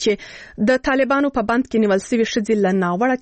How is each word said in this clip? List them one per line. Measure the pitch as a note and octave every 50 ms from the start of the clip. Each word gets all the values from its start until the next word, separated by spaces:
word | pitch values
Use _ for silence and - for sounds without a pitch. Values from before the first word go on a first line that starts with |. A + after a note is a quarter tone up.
| -
چې | A3 G3+ - - - - - - - - - G#3+ G#3 B3+
د | B3+ C4 D4
طالبانو | C4+ C4+ C4+ A#3+ C#4 C#4 C#4+ C#4+ C4+ B3+
په | G#3+ G#3 A#3
بند | A#3+ C4 -
کې | - C4+ A3
نیول | G#3 F#3+ G3 -
سوي | - B3+ A3+ A3+
ښځې | A3 - B3 G#3 G#3 A3+ G#3+ G3
له | F#3+ F#3 F#3+ F#3
ناوړه | F3 F3 F3+ A#3+ C4 B3+ B3+